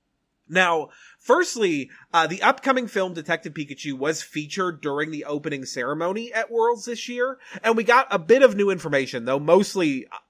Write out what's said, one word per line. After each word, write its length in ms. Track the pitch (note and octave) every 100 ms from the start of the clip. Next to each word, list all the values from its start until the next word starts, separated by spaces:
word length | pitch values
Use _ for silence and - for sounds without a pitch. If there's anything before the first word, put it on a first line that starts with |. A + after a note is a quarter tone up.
| _ _ _ _ -
Now, 420 | E3+ F3+ E3 C#3 - - _
firstly, 680 | - D4 F4 A#3+ G3+ D3+ C3 - -
uh, 140 | E3+ D#3+
the 140 | F#3
upcoming 460 | G3+ C4+ C4+ B3+ A#3
film 260 | G3+ F#3
Detective 400 | E3+ D3+ E3 E3
Pikachu 400 | D3+ C#3+ C3+ D3+
was 280 | C3 C#3 D#3
featured 600 | - D#3 D3+ G3 F3+ D#3
during 280 | D3 C#3+ D#3
the 140 | D3+
opening 400 | D3 D3 D3+ C#3+
ceremony 680 | C3 - B2 D3+ E3+ G3+ A#3
at 180 | A3 A3+
Worlds 320 | A#3 A3+ A#3+
this 240 | G3 A#3 -
year, 300 | A#3+ B3+ C4 - G3+
and 140 | A3 A3+
we 80 | A3+
got 220 | A#3+ C4
a 80 | G3
bit 240 | D#3+ B3
of 140 | C4+ G3+
new 120 | G3+
information, 540 | F#3 D#3 C#3+ C3 B2+
though 160 | A#2 C#3
mostly, 680 | D3 F3+ G3+ G3 E3 C3+ -
uh, 60 | - -